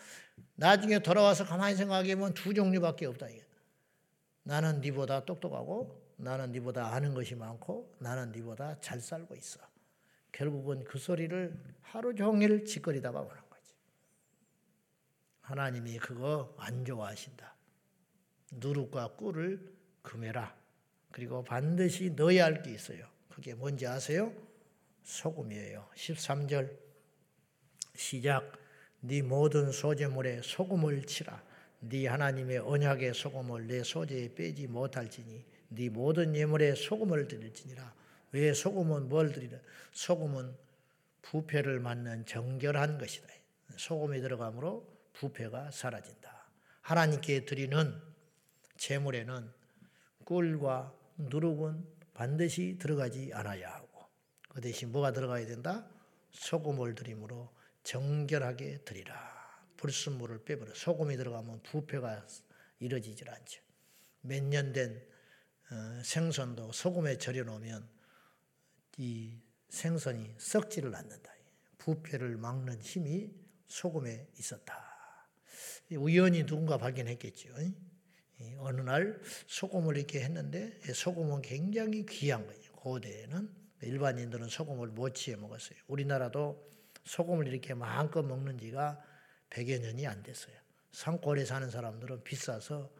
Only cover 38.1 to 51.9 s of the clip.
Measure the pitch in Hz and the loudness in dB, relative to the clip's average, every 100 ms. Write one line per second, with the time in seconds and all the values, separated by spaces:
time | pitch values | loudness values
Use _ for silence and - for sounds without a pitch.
38.1 | - _ 135 151 143 185 196 165 147 127 | -20 _ 4 4 4 2 2 2 2 2
39.1 | 151 156 135 123 127 - - - - - | 4 4 2 -6 -10 -16 -20 -16 -6 0
40.1 | 170 156 135 127 127 - _ _ _ _ | 2 2 -2 -4 -10 -18 _ _ _ _
41.1 | _ - 151 156 151 139 131 120 120 120 | _ -4 -4 2 2 2 0 -2 -4 -4
42.1 | 113 113 113 123 131 143 147 147 151 208 | -6 -6 -4 -2 0 2 4 2 0 -4
43.1 | - - - _ _ - - - 160 147 | -8 -12 -20 _ _ -20 -12 -4 -2 0
44.1 | 139 127 120 113 113 156 220 - - _ | 0 -2 -2 -4 -4 -4 -4 -8 -20 _
45.1 | - 139 - 113 120 143 - 127 110 - | -8 -6 -4 -6 -6 -8 -6 -6 -6 -10
46.1 | - - - - _ _ _ - 165 160 | -18 -20 -20 -20 _ _ _ 4 8 8
47.1 | 147 - 139 - 135 135 147 151 110 - | 6 2 2 2 -2 2 4 4 2 -12
48.1 | - _ _ _ _ _ - - 139 139 | -20 _ _ _ _ _ -8 -2 0 0
49.1 | 123 117 127 113 - _ _ - _ _ | -2 -4 -8 -10 -16 _ _ -20 _ _
50.1 | _ - 175 170 156 139 131 135 - - | _ -2 2 4 2 2 0 -2 -12 -16
51.1 | - 143 143 165 151 156 156 175 | -8 -2 2 2 2 0 -4 -8